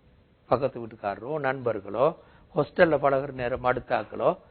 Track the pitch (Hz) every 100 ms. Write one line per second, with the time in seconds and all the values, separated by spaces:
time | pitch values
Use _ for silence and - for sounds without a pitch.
0 | _ _ _ _ - 127 135 123 113 113
1 | 104 98 117 156 135 135 120 107 98 107
2 | 147 170 - - _ 156 143 - 170 143
3 | 139 135 143 131 120 123 123 127 - 117
4 | 104 104 127 180 -